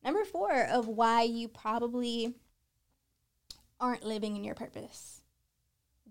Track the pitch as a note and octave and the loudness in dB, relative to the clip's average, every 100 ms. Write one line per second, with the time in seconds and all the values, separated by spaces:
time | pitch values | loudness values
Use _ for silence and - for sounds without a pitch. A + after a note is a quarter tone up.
0 | B3 F4 G4+ E4 G4+ C#4+ A3+ B3 A3+ A3 | 0 0 0 0 2 2 4 2 0 4
1 | A3+ A#3 A#3 A#3 A#3 A3+ G#3+ A3+ A#3+ B3 | 4 6 4 0 -8 -6 -2 0 0 -2
2 | A#3+ A#3 A#3 A#3+ _ _ _ _ _ _ | -2 -2 -2 -6 _ _ _ _ _ _
3 | _ _ _ _ _ - _ _ - F#3+ | _ _ _ _ _ -20 _ _ -2 -2
4 | G#3+ A3 G#3+ G#3 G#3 - - - A#3+ - | -4 -4 -2 -4 -6 -8 -10 -12 -14 -16
5 | - - _ _ _ _ _ _ _ _ | -18 -20 _ _ _ _ _ _ _ _
6 | _ | _